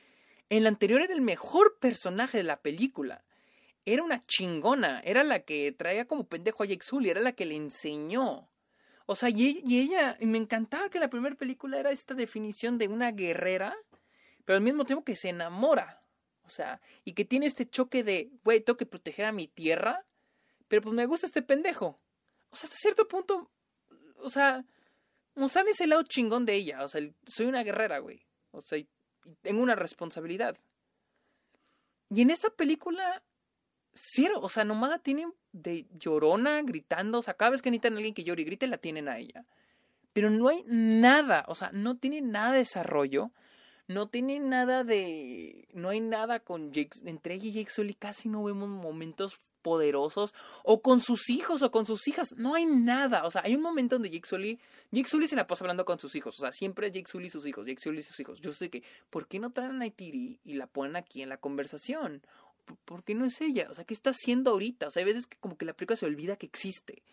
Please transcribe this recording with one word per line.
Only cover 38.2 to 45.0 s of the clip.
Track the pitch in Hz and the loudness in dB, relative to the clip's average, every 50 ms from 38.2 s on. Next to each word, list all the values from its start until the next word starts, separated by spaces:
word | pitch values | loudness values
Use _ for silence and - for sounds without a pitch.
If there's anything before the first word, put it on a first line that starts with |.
| 165 | -4
llore | 170 175 165 156 | -4 -4 -2 -4
y | |
grite, | 160 190 - 269 | -4 -4 -4 -4
la | 262 202 165 | -4 -4 -4
tienen | - 165 156 156 147 139 | -6 -8 -8 -6 -6 -6
a | 120 110 | -6 -8
ella. | 123 120 - - - _ _ _ _ _ _ _ _ _ _ _ _ _ _ | -10 -12 -16 -20 -20 _ _ _ _ _ _ _ _ _ _ _ _ _ _
Pero | 208 208 214 | 2 4 4
no | 214 220 233 262 | 4 4 4 4
hay | 320 349 - | 4 2 0
nada, | - 240 226 226 220 220 226 233 247 269 302 294 262 185 151 - - | 0 2 4 4 6 8 8 10 10 8 8 6 6 4 2 2 0
o | 165 | -6
sea, | - 185 185 180 | -8 -8 -8 -6
no | 202 208 240 254 | -4 -4 -4 -4
tiene | 247 - 262 294 302 | -4 -4 -4 -4 -2
nada | 277 240 214 202 214 240 262 | -4 -2 -2 0 0 2 4
de | 269 | 2
desarrollo, | 247 - - 185 165 - 160 147 139 139 135 139 - 240 - _ _ _ _ _ _ _ _ _ _ | 2 2 -2 -4 -4 0 2 2 2 2 2 0 -2 -2 -6 _ _ _ _ _ _ _ _ _ _
no | - 185 196 208 208 | -8 -4 -4 -4 -4
tiene | - 240 247 269 277 285 | -2 -2 -2 -2 -2 -2
nada | 285 262 262 254 247 247 254 262 247 | -2 0 2 2 2 2 2 2 2
de... | 233 220 202 | 2 2 2